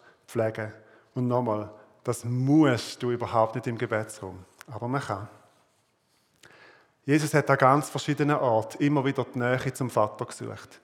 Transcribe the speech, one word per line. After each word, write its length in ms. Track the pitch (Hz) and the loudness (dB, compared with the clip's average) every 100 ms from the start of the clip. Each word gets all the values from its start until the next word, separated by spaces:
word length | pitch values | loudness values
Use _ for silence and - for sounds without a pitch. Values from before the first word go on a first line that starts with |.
| _ _ - | _ _ -8
pflegen. 440 | 117 110 110 107 - - _ _ 131 | -2 -2 -2 -10 -12 -20 _ _ -4
Und 120 | 123 | 0
nochmal, 420 | 123 120 104 104 - - _ | 0 0 -2 -6 -14 -20 _
das 200 | - 117 | -6 -4
musst 800 | 120 123 131 151 147 120 - - | -4 -2 4 6 6 4 -2 -6
du 80 | 123 | -4
überhaupt 440 | 120 107 117 110 127 | -4 0 2 2 0
nicht 120 | 127 | -4
im 100 | 113 | -4
Gebetsraum. 680 | 120 107 110 - 95 92 92 - - | -2 -2 -4 -10 -14 -14 -20 -20 -16
Aber 200 | 110 120 | -10 -6
man 140 | 131 | -4
kann. 260 | - 98 110 - _ _ _ _ _ _ _ _ _ _ - - - - _ _ - | -4 -8 -10 -18 _ _ _ _ _ _ _ _ _ _ -20 -20 -20 -20 _ _ 2
Jesus 280 | 151 151 | 2 4
hat 160 | 151 135 | 2 4
an 80 | 135 | 6
ganz 320 | 131 143 143 | 6 6 2
verschiedenen 480 | 139 - 143 147 147 | -4 -4 0 0 2
Orten 440 | 131 113 110 - | 2 2 0 0
immer 220 | 147 147 | 0 2
wieder 220 | 131 139 120 | 0 -2 -4
die 140 | 127 | -2
Nähe 340 | 120 127 135 | 0 0 -2
zum 160 | - 123 | -4 -2
Vater 360 | 117 107 - 120 | 0 0 -2 -10
gesucht. 540 | - 113 107 - - | -10 -12 -14 -16 -20